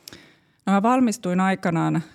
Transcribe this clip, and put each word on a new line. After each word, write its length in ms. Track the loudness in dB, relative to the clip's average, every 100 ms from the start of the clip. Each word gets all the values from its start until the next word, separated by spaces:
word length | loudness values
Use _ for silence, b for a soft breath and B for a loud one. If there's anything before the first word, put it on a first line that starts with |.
| B B B B B B -2
No, 40 |
mä 100 | 0
valmistuin 580 | 2 2 0 -2 -4 0
aikanaan 640 | 0 0 -2 -2 0 -2 -6